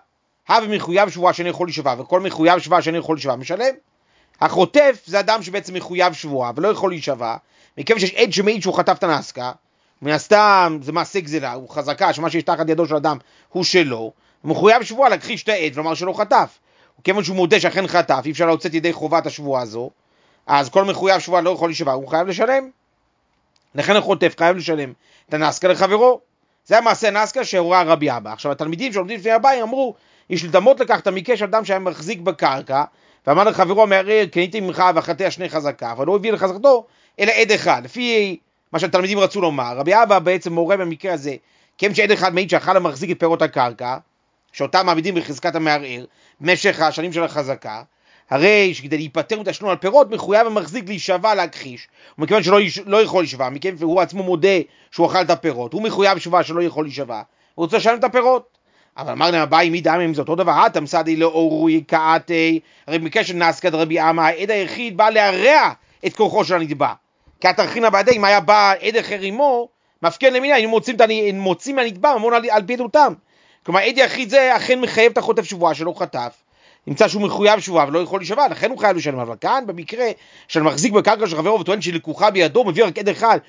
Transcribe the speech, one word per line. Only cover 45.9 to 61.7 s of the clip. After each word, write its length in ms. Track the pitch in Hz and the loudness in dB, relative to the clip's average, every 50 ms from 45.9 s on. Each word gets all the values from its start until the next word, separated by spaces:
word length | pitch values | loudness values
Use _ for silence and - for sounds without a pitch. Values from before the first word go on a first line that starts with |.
| 123 123 123 - _ _ _ _ _ - | -12 -12 -14 -16 _ _ _ _ _ -6
במשך 400 | 143 175 180 - - 196 - 147 | -2 -2 0 2 2 0 0 2
השנים 320 | 160 156 - 160 160 180 160 | 0 0 0 -2 -6 -6 -4
של 100 | 170 170 | -4 -4
החזקה, 580 | - - 151 135 131 131 - - 113 107 113 135 _ _ _ _ _ _ _ _ - | -4 -4 -4 -4 -6 -6 -8 -10 -14 -14 -14 -16 _ _ _ _ _ _ _ _ -4
הרי 440 | 135 139 165 202 214 208 196 185 151 | 0 2 4 4 4 4 2 0 -2
שכדי 240 | 123 131 139 156 | -6 -8 -6 -6
להיפטר 420 | 151 160 147 - 165 147 - 220 214 | -6 -6 -6 -6 -6 -4 -4 -6 -6
מתשלום 320 | 202 190 160 - 202 196 | -6 -8 -8 -6 -4 -4
על 60 | 175 | -4
פירות, 340 | - 180 196 226 294 277 202 | -2 -2 2 4 4 4 4
מחויב 360 | 226 - - 185 202 220 233 | 0 -8 -4 0 2 2 2
המחזיק 400 | 226 214 208 165 147 180 247 180 | 2 0 -4 -4 -6 -10 -10 -10
להישבע 480 | 185 214 170 - 190 180 175 190 220 208 | -10 -10 -8 -4 -2 -2 0 0 0 0
להכחיש, 520 | 190 175 156 - - 117 131 123 - - _ _ _ - - _ | 0 -2 -4 -6 -14 -16 -16 -16 -18 -20 _ _ _ -20 -16 _
ומכיוון 260 | - 156 156 208 214 156 | -6 -2 0 0 2 2
שלא 180 | 175 202 208 | 4 4 4
יש-, 180 | 208 165 - 196 196 | 4 2 -4 -8 -6
לא 160 | 202 202 220 | -2 2 2
יכול 220 | 214 165 175 185 165 | 2 2 0 -2 -2
להישבע, 260 | 123 131 127 131 127 | -2 -4 -6 -6 -6
מכיוון 280 | 139 139 156 190 185 151 | -6 -8 -8 -8 -8 -4
והוא 220 | 170 160 175 190 | -4 -2 0 0
עצמו 220 | 170 165 175 196 190 | 0 -2 -4 -8 -6
מודה 340 | 185 180 160 160 196 190 170 139 - _ _ _ _ | -4 -2 0 2 2 2 0 -2 -6 _ _ _ _
שהוא 160 | - - 170 | -2 0 0
אכל 140 | 151 170 185 | 2 2 0
את 80 | 175 156 | 2 2
הפירות, 440 | 170 - - 160 127 120 123 117 135 | 0 0 -2 -4 -4 -4 -8 -8 -6
הוא 80 | 202 | -6
מחויב 360 | 220 220 - 170 196 196 196 | -6 -4 0 2 2 2 2
שבועה 260 | 165 - 170 175 175 151 | 0 -2 0 0 0 0
שלא 200 | 143 165 170 175 | 0 -2 -2 -2
יכול 220 | 160 135 151 156 | -2 -4 -4 -8
להישבע, 360 | 147 127 139 135 120 113 107 - _ _ _ _ _ - | -6 -8 -10 -10 -8 -10 -12 -12 _ _ _ _ _ -8
הוא 80 | 160 170 | -6 -4
רוצה 120 | 160 214 | -2 0
לשלם 220 | 220 - 226 240 226 | 0 2 2 0 2
את 40 | 262 | 0
הפירות. 540 | 247 240 254 233 254 254 240 - _ _ _ _ _ _ _ _ _ _ | 0 0 2 2 2 0 0 -2 _ _ _ _ _ _ _ _ _ _
אבל 140 | 135 143 151 | -14 -10 -8
אמר 200 | 131 131 156 175 | -2 0 0 2
להם 100 | 170 160 | 2 0
אביי, 280 | 151 135 160 165 175 165 | 0 2 2 2 2 2
"מי 120 | 165 180 | 0 0
דמי 240 | 147 160 165 175 175 | 0 0 0 0 0
אם 80 | 165 151 | -2 -2
זה 80 | 151 | -4
אותו 140 | 170 160 170 | -4 -4 -2
דבר? 160 | 175 185 170 | 0 0 2
התם 340 | 143 160 208 226 - 165 151 | 4 4 4 2 2 -2 -4
סדי 300 | - 175 165 160 165 160 | -2 -2 -2 0 0 0
לאורוי 640 | 156 165 165 156 165 165 156 156 156 160 160 | 0 0 0 2 2 0 0 0 0 0 2